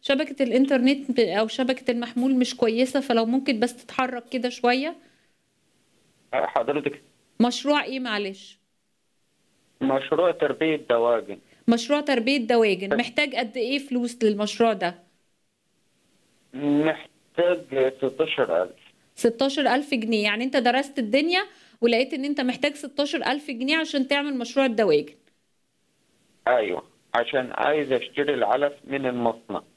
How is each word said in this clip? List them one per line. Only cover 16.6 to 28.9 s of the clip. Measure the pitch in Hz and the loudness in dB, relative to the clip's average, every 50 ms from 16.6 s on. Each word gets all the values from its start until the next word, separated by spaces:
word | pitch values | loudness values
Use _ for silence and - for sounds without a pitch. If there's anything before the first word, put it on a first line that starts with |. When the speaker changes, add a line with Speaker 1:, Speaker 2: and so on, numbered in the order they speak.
| 143 147 143 147 151 160 156 - - - _ _ _ _ _ - 175 175 180 165 147 - 135 135 131 131 - - | 0 2 2 4 2 2 0 -2 -8 -20 _ _ _ _ _ 2 2 2 2 0 -4 -4 0 2 2 2 0 0
Speaker 2:
ستاشر | - 131 - - 160 147 - - 131 - 82 85 92 | -4 -4 0 0 -2 -2 0 0 0 2 2 0 0
ألف. | 92 - _ _ - _ _ _ _ _ | -2 -4 _ _ -20 _ _ _ _ _
Speaker 1:
ستاشر | - - 240 226 233 269 277 269 302 285 240 233 | 0 0 0 2 2 -2 -2 0 0 0 2 2
ألف | 269 285 - - | 0 0 -2 -4
جنيه، | 240 220 220 233 214 208 | -4 -2 0 0 0 2
يعني | 208 202 214 240 | 0 0 -2 -4
أنت | 262 247 277 | 0 0 2
درست | 240 247 240 262 277 285 - - | 2 2 2 2 0 -2 -4 -6
الدنيا | 240 208 214 277 294 330 349 370 415 403 - - - _ _ _ | -4 0 2 2 2 2 0 0 -2 -4 -10 -20 -20 _ _ _
ولقيت | 233 233 233 226 269 262 - | 2 2 4 4 2 0 -2
إن | 277 269 | -6 -4
أنت | 285 294 277 | -4 -2 -2
محتاج | 254 254 247 - - 294 294 | -2 -2 -2 0 -2 -4 -4
ستاشر | 294 - 269 - - 285 294 311 302 - | -4 -14 -12 -4 -4 -4 -2 -2 -4 -2
ألف | - 262 302 294 - | -2 -2 -4 -4 -8
جنيه | 269 226 254 262 311 320 | -8 -6 -2 -2 0 0
عشان | 320 311 - 285 262 269 | -2 -2 -2 -2 0 0
تعمل | 285 285 285 294 285 254 | 0 -2 0 -2 -4 -6
مشروع | 240 233 - 269 269 | -6 -4 0 0 2
الدواجن. | 262 226 202 220 190 156 147 147 - - _ _ _ _ _ _ _ _ _ _ _ _ _ _ _ _ _ _ _ _ _ _ _ _ _ _ 113 | 2 2 2 2 4 4 2 2 -2 -14 _ _ _ _ _ _ _ _ _ _ _ _ _ _ _ _ _ _ _ _ _ _ _ _ _ _ 2
Speaker 2:
أيوه، | 123 123 110 95 87 - - _ _ _ _ _ - | 2 2 2 0 -4 -6 -8 _ _ _ _ _ -2
عشان | 117 120 - - 135 127 123 | -2 -2 0 -2 -4 -4 -2
عايز | - - - 135 147 156 147 131 | -4 -2 0 0 2 0 0 0
أشتري | 131 120 117 - - 147 147 143 147 | 0 -2 -2 -4 -4 -4 -2 0 0
العلف | 135 113 101 117 131 143 143 143 - - | 0 2 2 2 2 0 -2 -2 -6 -12
من | - | -8